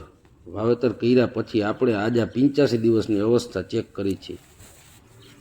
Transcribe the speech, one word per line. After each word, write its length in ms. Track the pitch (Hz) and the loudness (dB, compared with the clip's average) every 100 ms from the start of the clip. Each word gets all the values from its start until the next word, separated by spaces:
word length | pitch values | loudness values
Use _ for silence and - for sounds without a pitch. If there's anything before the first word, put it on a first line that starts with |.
| - _ _ _ 85 | -10 _ _ _ -14
વાવેતર 460 | 95 113 117 123 | -4 -2 0 0
કર્યા 400 | 98 117 127 110 | 0 2 4 2
પછી 300 | 113 110 110 | -2 -4 -2
આપણે 300 | 101 - 127 | -2 0 0
આજે 260 | 104 110 120 | 0 0 0
આ 120 | 107 | 0
પંચ્યાસી 500 | 120 139 143 135 117 | 0 0 2 2 2
દિવસની 380 | 113 113 101 101 | 2 2 0 0
અવસ્થા 420 | 107 120 - 95 | 2 0 0 -8
ચેક 240 | 90 110 107 | -6 -6 -6
કરી 240 | - 98 90 | -6 -6 -6
છે. 160 | - - - - - - - - _ - - - | -10 -18 -18 -20 -20 -20 -20 -20 _ -20 -20 -20